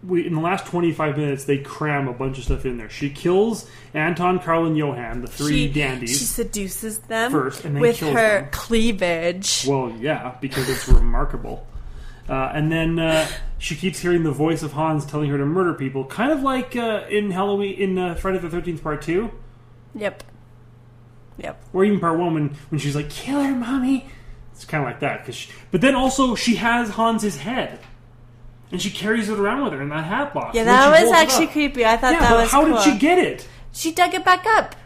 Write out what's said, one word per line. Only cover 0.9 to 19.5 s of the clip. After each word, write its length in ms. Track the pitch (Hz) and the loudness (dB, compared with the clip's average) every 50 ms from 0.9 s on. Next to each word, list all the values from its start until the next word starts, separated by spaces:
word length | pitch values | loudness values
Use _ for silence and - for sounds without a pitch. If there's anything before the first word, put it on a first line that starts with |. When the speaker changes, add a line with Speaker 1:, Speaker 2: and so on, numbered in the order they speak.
| 151 156 156 151 139 | 0 0 -2 -2 -2
Speaker 1:
minutes, 300 | 143 151 143 139 135 - | -2 -2 -2 -2 -4 0
they 140 | - 143 135 | -2 -2 -2
cram 480 | 139 - - - 156 151 147 143 139 131 | -2 -8 -8 -6 -4 -2 -2 -2 -2 -4
a 60 | 120 | -4
bunch 240 | - 135 135 135 135 | -4 -6 -6 -6 -6
of 40 | 120 | -2
stuff 220 | - 139 131 - | -2 -2 -2 -2
in 120 | 135 123 120 | -6 -6 -6
there. 120 | 110 107 | -10 -12
She 200 | - - 143 143 | -10 -6 -6 -6
kills 580 | 139 - - 170 180 190 208 233 226 - - - - - - - - | -6 -2 0 2 4 4 4 2 0 -6 -8 -14 -20 -20 -20 -10 -4
Anton, 460 | 151 156 170 170 156 175 180 185 180 | -2 -2 -2 0 0 0 0 0 0
Carl, 260 | - 165 165 165 165 | 0 0 0 2 2
and 100 | 160 156 | 2 0
Johann, 460 | 151 151 143 127 120 120 113 117 123 | 0 0 -2 -4 -6 -8 -8 -8 -8
the 60 | 123 123 | -8 -10
three 400 | - - 147 147 147 151 147 143 | -8 -4 -2 0 0 0 0 0
Speaker 2:
She, 20 | |
Speaker 1:
dandies, 460 | 135 147 147 135 131 127 123 117 127 143 | 0 -2 -2 -2 -4 -6 -4 -4 -2 -2
Speaker 2:
she 80 | 254 | -2
seduces 720 | 226 - - 233 190 - 208 196 185 175 - - 220 214 220 | -4 -4 -4 -6 -6 -4 -6 -8 -6 -8 -10 -10 -10 -10 -10
them 320 | - - 226 226 226 247 | -10 -8 -4 -4 -2 0
Speaker 1:
first, 320 | 277 151 131 135 131 - - | 0 0 0 -2 -6 -8 -8
and 120 | 160 143 | -4 -2
then 60 | 143 | 2
Speaker 2:
with 160 | 240 233 233 - | 2 2 2 2
Speaker 1:
kills 160 | 165 151 214 | -2 0 2
Speaker 2:
her 280 | 233 226 214 208 196 | 2 4 4 2 2
Speaker 1:
them. 80 | 143 139 | -2 -4
Speaker 2:
cleavage. 1120 | - - - - 226 226 208 233 220 190 185 175 170 165 165 175 175 185 196 - - - - 131 | -10 -10 -4 0 2 2 2 2 2 0 0 -2 -2 0 -2 -2 -4 -2 -4 -4 -2 -2 0 0
Speaker 1:
Well, 280 | 139 135 127 120 113 113 | 0 0 -2 -4 -6 -6
yeah, 360 | 117 147 151 127 123 127 123 - | -4 -4 -4 -4 -6 -10 -10 -8
because 260 | - 131 - 139 131 135 | -10 -6 -4 -4 -2 -2
it's 220 | 131 127 - - | -2 -4 6 8
remarkable. 760 | - - 127 120 117 - 147 143 - 120 - - 123 120 - - - - - - - - - - - - - - | 8 8 10 8 4 2 0 0 -4 -6 -8 -8 -10 -10 -12 -14 -14 -14 -14 -14 -14 -14 -14 -16 -16 -14 -8 -6
Uh, 240 | 135 135 131 - - | -4 -4 -4 -4 -2
and 180 | 151 151 156 | -2 0 0
then, 280 | 160 160 160 165 165 165 | 0 0 0 0 0 0
uh, 280 | 165 160 160 160 156 156 - - - - - - | 0 2 2 2 0 0 -4 -8 -8 -8 -8 -6
she 180 | - - 165 | -6 -8 -8
keeps 240 | 143 180 190 - - | -4 -4 -6 -6 -4
hearing 240 | - 175 175 170 165 | -2 0 2 2 2
the 80 | 151 | 0
voice 320 | 135 123 151 160 165 151 160 | 0 0 0 0 0 -2 -4
of 80 | 143 135 | -8 -4
Hans 320 | 143 160 160 156 151 143 | -4 -2 0 -2 -2 -4
telling 240 | - - 147 151 143 | -4 -4 -4 -2 -2
her 80 | 143 139 | 0 0
to 80 | 139 | 0
murder 280 | 143 160 185 190 175 160 | 0 0 2 0 0 0
people, 320 | - 139 131 135 135 131 | -2 -6 -6 -4 -6 -8
kind 260 | - - - 226 277 | -6 -4 -2 0 0
of 100 | 320 277 | 0 0
like, 340 | 269 269 262 254 247 - - | 0 0 -2 -2 -4 -4 -6
uh, 280 | 240 233 226 220 - - - | -4 -2 -2 -2 -4 -4 -2
in 220 | - 208 208 202 | -2 -2 0 0
Halloween, 420 | 185 180 196 202 202 202 202 196 190 - | -2 -2 0 0 0 0 -2 -2 -2 -2
in, 180 | 202 190 185 185 | -2 -2 0 -2
uh, 180 | 185 180 170 | -2 -2 -4
Friday 240 | - - 196 185 185 | -4 -4 -2 -2 -2
the 100 | 165 170 | -4 -4
Thirteenth 340 | 156 175 170 180 165 147 - | -6 -6 -4 -4 -6 -6 -4
Part 180 | 160 151 143 | -6 -6 -6
Two. 300 | - - 165 190 226 220 - - - - | -4 -2 -2 -2 -2 -2 -8 -12 -18 -20